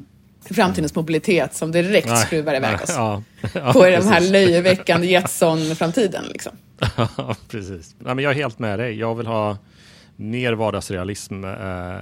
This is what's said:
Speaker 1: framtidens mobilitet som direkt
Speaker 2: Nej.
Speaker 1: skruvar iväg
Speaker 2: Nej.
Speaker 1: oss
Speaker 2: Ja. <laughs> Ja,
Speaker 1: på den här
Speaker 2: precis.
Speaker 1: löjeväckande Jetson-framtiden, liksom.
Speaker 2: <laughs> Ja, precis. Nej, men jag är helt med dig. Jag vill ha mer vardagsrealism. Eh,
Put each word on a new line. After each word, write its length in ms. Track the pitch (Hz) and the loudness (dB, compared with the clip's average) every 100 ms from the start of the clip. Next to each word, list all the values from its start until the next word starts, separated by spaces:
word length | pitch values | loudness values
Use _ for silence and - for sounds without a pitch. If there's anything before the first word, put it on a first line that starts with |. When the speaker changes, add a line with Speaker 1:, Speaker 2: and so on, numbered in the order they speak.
| - _ _ _ - | -14 _ _ _ -6
Speaker 1:
framtidens 440 | 190 185 185 151 | 2 2 2 -2
mobilitet 600 | 180 160 156 202 170 131 | -4 -2 -2 2 2 2
som 180 | - 160 | -4 -2
direkt 340 | 170 180 202 120 | 0 2 2 2
Speaker 2:
Nej. 80 | 117 110 | 2 2
Speaker 1:
skruvar 280 | 160 151 | 0 0
iväg 180 | 135 113 | 0 0
Speaker 2:
Nej. 100 | 101 | -2
Speaker 1:
oss 100 | - 151 | -2 -2
Speaker 2:
Ja. 260 | 110 104 107 - | -2 -2 -8 -10
<laughs> 140 | 104 | -8
Ja, 180 | 180 131 | -4 4
Speaker 1:
på 120 | 247 | 8
den 220 | 185 180 196 | 8 6 4
här 60 | 175 | 4
Speaker 2:
precis. 140 | 185 | 4
Speaker 1:
löjeväckande 760 | 196 185 175 185 185 - 170 175 | 4 6 4 4 2 2 0 2
Jetson-framtiden, 1160 | 180 180 - 170 160 156 160 170 208 196 - - | 2 0 2 2 2 -2 -2 -2 0 0 -2 -10
liksom. 200 | - - - _ - | -12 -12 -14 _ -4
Speaker 2:
<laughs> 180 | - - | -4 -2
Ja, 380 | 113 - 127 107 - | -4 -4 -8 -8 -10
precis. 460 | 110 95 90 82 _ | -12 -12 -14 -16 _
Nej, 160 | - | -8
men 100 | 131 | -4
jag 60 | 143 | -2
är 60 | 135 | -2
helt 220 | 135 113 | -4 -6
med 200 | 113 101 | -6 -4
dig. 200 | 123 107 | -6 -4
Jag 160 | 113 | -6
vill 120 | 117 113 | -6 -4
ha 320 | 113 107 101 _ _ - - - - | -2 -2 -4 _ _ -20 -20 -20 -14
mer 360 | 104 123 123 | -8 -4 -2
vardagsrealism. 920 | 110 107 98 - 95 95 104 - 98 | 0 -2 -2 -6 -6 -6 -8 -10 -10
Eh, 60 | 95 - 95 90 90 95 | -10 -10 -8 -8 -10 -12